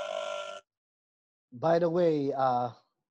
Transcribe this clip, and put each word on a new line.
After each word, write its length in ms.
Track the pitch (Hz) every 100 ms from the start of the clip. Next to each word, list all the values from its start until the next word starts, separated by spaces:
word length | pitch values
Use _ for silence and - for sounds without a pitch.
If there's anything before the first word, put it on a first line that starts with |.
| 50 50 50 50 50 50 _ _ _ _ _ _ _ _ _
By 280 | 123 160 170
the 100 | 170
way, 440 | 175 170 151 139
uh, 360 | 135 131 123 123 - _ _ _